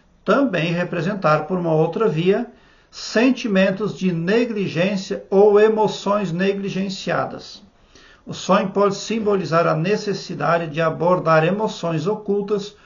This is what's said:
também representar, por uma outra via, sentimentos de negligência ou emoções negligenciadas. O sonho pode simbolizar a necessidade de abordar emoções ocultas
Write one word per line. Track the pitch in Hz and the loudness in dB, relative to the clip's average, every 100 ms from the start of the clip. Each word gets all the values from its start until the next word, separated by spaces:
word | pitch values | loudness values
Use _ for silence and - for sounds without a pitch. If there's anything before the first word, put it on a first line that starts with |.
| _ _ | _ _
também | - 233 269 175 165 | 0 2 2 0 -2
representar, | 170 170 175 165 202 151 151 - | -2 -2 -2 -4 -2 2 0 0
por | 185 | -4
uma | 170 | 0
outra | 156 165 208 220 | 2 2 2 0
via, | 156 185 208 240 - _ _ _ | 0 2 0 -2 -12 _ _ _
sentimentos | - - 214 262 - 226 190 196 190 208 - | -16 -4 2 2 2 0 2 2 2 -4 -2
de | 185 | -2
negligência | 165 170 226 240 208 180 151 190 196 - 196 - | -2 0 2 0 -2 -4 0 0 -2 -4 -8 0
ou | 196 208 208 | 4 6 6
emoções | 220 214 202 - 196 208 185 | 6 4 0 -2 -2 -2 -2
negligenciadas. | 165 196 196 196 185 196 190 - 147 131 - - - - _ _ - - _ - | -2 -2 -2 -4 -4 -6 -6 -4 -4 -4 -8 -16 -20 -20 _ _ -20 -20 _ -14
O | |
sonho | 156 - 196 208 | -10 0 2 2
pode | 196 202 196 | 2 0 0
simbolizar | - 220 208 202 156 165 170 | -4 -2 0 0 2 2 2
a | 156 | 2
necessidade | 175 214 208 185 - 180 151 170 170 | 0 -2 -2 -6 -6 -4 0 0 0
de | 147 | -2
abordar | 165 143 165 180 151 160 160 | -2 0 2 2 4 4 4
emoções | 202 214 - 170 160 156 | 0 -2 -4 -4 -2 -2
ocultas | 214 - 202 202 208 - - | -4 -2 -2 0 -4 -4 -16